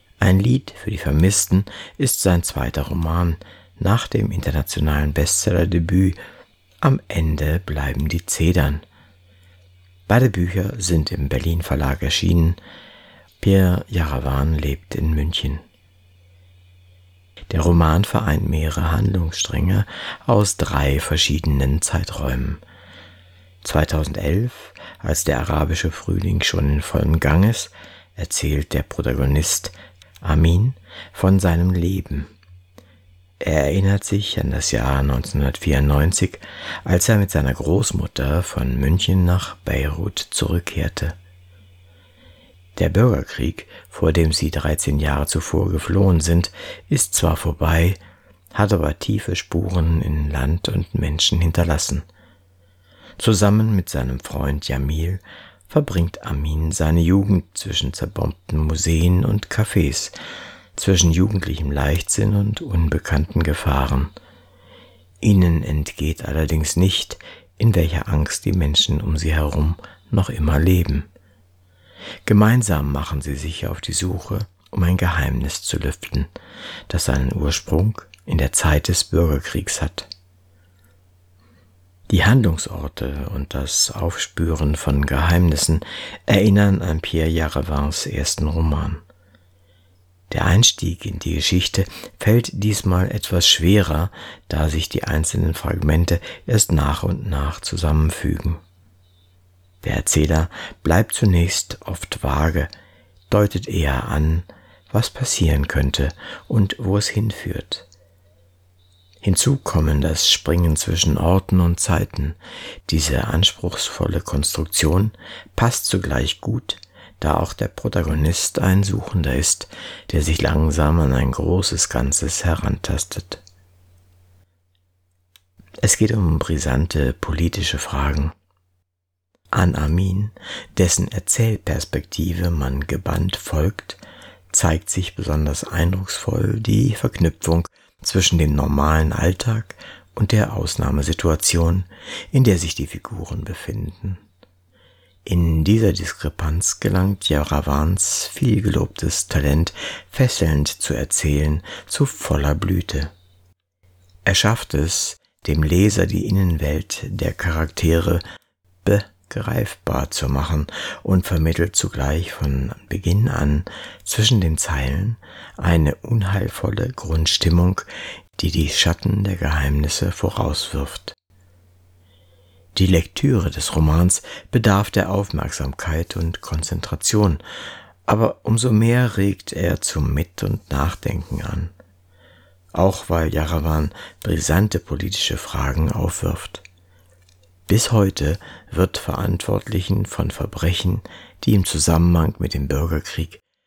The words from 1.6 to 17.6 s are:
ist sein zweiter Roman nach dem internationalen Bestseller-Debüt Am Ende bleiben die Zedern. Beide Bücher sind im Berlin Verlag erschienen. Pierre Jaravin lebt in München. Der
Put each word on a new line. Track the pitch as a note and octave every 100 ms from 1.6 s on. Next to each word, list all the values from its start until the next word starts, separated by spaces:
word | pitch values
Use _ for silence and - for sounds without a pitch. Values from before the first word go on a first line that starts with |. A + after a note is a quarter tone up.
| - - - -
ist | C3+ -
sein | F#2+ F2
zweiter | - - B1 D#2
Roman | C#2 E2 D#2+ E2+ F2 E2 - - - -
nach | F#2+ A2+ -
dem | G#2+ G2+
internationalen | F2 - D2+ - - D2+ D2 D2+
Bestseller-Debüt | C#2+ D2 - - F2 E2+ F2 E2 F#2+ F#2 - - - - _ _ -
Am | C3+ C3+ -
Ende | E2+ D#2+ C#2+ D2+ E2+
bleiben | - D2 C#2 C2 D#2
die | F2 -
Zedern. | - E2 F2+ D2 D#2 - _ _ _ _ _ _ _ _ _ _ _ -
Beide | A2+ B2+
Bücher | F#2 F2 F#2 E2 A2+
sind | F2+ E2 D2+
im | - C#2
Berlin | C2 E2 E2+
Verlag | - C#2+ C#2 C#2
erschienen. | C#2+ - F2+ E2+ E2 - - - - - - - _ -
Pierre | - F#2+ F2+ F2+ -
Jaravin | F2 D2+ C2 C2+ C2+ D2+
lebt | D2+ D2 C2+ - -
in | D#2
München. | D2+ D2+ - C2+ D2+ - _ _ _ _ _ _ _ _ _ _ _ _ _ _ _ _ - -
Der | E2+